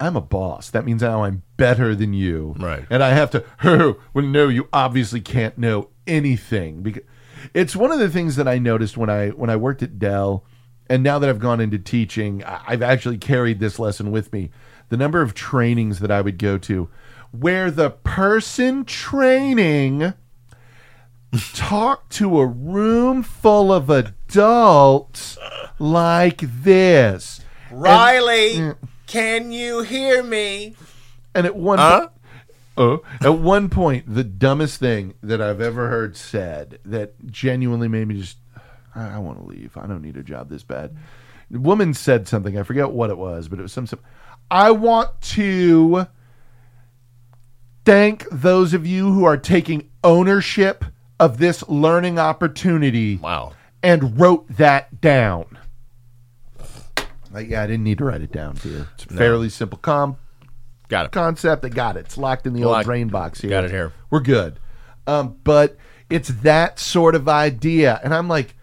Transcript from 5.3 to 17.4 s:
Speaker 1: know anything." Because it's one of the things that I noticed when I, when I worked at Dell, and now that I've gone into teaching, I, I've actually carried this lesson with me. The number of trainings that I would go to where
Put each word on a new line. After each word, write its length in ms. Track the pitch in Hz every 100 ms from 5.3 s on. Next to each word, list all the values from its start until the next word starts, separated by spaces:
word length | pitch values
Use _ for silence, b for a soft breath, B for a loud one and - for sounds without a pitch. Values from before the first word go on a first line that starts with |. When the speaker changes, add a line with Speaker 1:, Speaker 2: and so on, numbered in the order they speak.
| 123 110 -
Speaker 1:
know 320 | 117 107 - _ -
anything." 760 | 156 143 120 - 107 80 80
Because 200 | 101 104 - B B B B
it's 220 | 175 185 190
one 160 | 254
of 60 | 311
the 120 | 202
things 260 | 170 170 135
that 120 | 135
I 100 | 127
noticed 380 | 120 110 110 -
when 120 | 110
I, 180 | 104 101
when 220 | - 117
I 60 | 110
worked 260 | 127 135
at 160 | 131 104
Dell, 460 | 101 98 98 98 b b b _ -
and 120 | 127
now 160 | 135 143
that 120 | 139
I've 80 | 107
gone 200 | 120 117
into 180 | 110 101
teaching, 640 | 87 120 110 - 104 101
I, 160 | 95 90 -
I've 140 | 117
actually 340 | 120 131 123 113
carried 420 | - 127 120 104
this 180 | 107 -
lesson 320 | 110 98 104
with 180 | 110 104
me. 180 | 107 80 b b b _
The 60 | 117
number 240 | 143 170
of 100 | 131
trainings 680 | - - 131 117 117 110 92
that 100 | 104
I 100 | 101
would 180 | 101 87
go 200 | 104 98
to 300 | - 95 85 b b b b
where 380 | 117